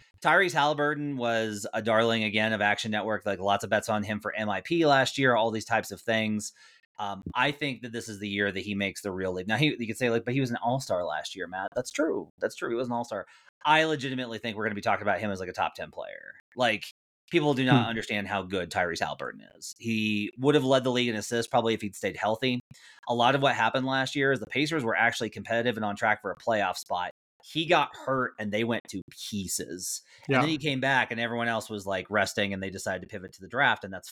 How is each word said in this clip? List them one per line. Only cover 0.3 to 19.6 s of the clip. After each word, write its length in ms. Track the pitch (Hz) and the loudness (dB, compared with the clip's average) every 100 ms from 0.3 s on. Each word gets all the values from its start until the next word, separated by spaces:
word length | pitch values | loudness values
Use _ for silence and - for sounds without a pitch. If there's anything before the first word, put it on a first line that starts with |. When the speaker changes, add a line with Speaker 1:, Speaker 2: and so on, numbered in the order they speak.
| 175 180 | 4 4
Speaker 1:
Halliburton 640 | 147 147 147 147 147 147 131 | 2 2 2 0 0 -4 -2
was 500 | 117 113 110 104 107 | 0 0 0 -4 -6
a 80 | 113 | -2
darling 420 | 110 110 117 113 | 2 4 6 4
again 300 | 107 107 110 | 2 2 2
of 80 | 107 | 4
Action 300 | 104 104 110 | 2 2 0
Network, 340 | 107 104 104 104 | -2 -2 -2 -2
like, 140 | 92 | 0
lots 260 | 98 101 101 | 2 2 2
of 40 | |
bets 200 | 107 113 | 0 2
on 140 | 107 | 0
him 180 | 101 104 | 0 -4
for 120 | 107 | -4
M 160 | - 107 | -2 -2
I 120 | 95 | -2
P 240 | - 170 151 | 0 2 6
last 300 | 135 127 - | 6 4 4
year, 160 | 135 117 | 4 4
all 160 | 113 | 2
these 140 | 110 - | 0 0
types 260 | 113 - | 0 0
of 100 | 98 | -6
things. 520 | - 110 107 107 - - - _ _ - | 0 0 2 -2 -4 -12 -20 _ _ -8
Um, 240 | 101 95 - 123 | -8 -8 -4 0
I 160 | 139 | 0
think 300 | 147 147 110 | 0 -4 -6
that 80 | 120 | -8
this 160 | 113 113 | -8 -8
is 120 | 101 | -8
the 100 | 104 | -4
year 220 | 101 101 | 0 0
that 100 | 95 | 0
he 120 | 101 | -4
makes 280 | 101 98 - | -2 -2 -2
the 100 | 101 | -6
real 220 | 92 92 | -2 -2
league. 140 | 92 92 | -2 0
Now, 100 | 110 | 2
he, 180 | 151 120 | 2 2
you 80 | 110 | -4
could 120 | 110 | 0
say, 120 | 123 | 0
like, 160 | 117 120 | 2 0
"But 80 | |
he 60 | 139 | 0
was 100 | 127 | 0
an 80 | 117 | -2
all-star 420 | 117 135 - 90 82 | 0 -2 0 -2 -2
last 300 | 76 - 98 | -4 -6 -8
year, 100 | 87 | -8
Matt." 220 | 92 101 - | -6 -6 -6
That's 160 | - | -6
true. 380 | - 311 110 78 _ | -2 -2 -2 -6 _
That's 160 | 110 - | -6 -4
true. 140 | 170 | -4
He 60 | 117 | -4
was 120 | 123 | -2
an 60 | |
all-star. 320 | 120 120 101 - - _ _ 151 | -4 -4 -8 -10 -16 _ _ 4
I 180 | 156 | 4
legitimately 560 | 160 147 135 131 120 113 | 4 0 -2 -4 -6 -6
think 180 | 117 104 | -6 -2
we're 80 | 107 | -2
gonna 80 | |
be 80 | 101 | 0
talking 220 | 110 101 | 0 2
about 160 | 104 95 | 2 0
him 100 | 107 | 0
as, 100 | 95 | -4
like, 100 | 90 | -6
a 40 | |
top 220 | 92 87 - | -4 -4 -4
ten 160 | 80 | -10
player. 420 | - 50 50 50 - _ 120 | -10 -12 -14 -18 -20 _ 0
Like, 300 | 120 107 - - _ _ - | 2 2 -4 -18 _ _ 0
people 220 | 170 151 131 | 2 4 4
do 100 | 127 | 4
not 200 | 120 113 | 4 4
Speaker 2:
Hmm. 40 | |
Speaker 1:
understand 380 | 113 104 104 98 | -2 -2 -4 -2
how 160 | 101 | -4
good 260 | 92 95 85 | -2 -4 -2
Tyrese 300 | 95 87 82 | 0 0 0
Halliburton 420 | 73 71 62 52 52 | -4 -4 -10 -12 -18
is. 160 | - | -18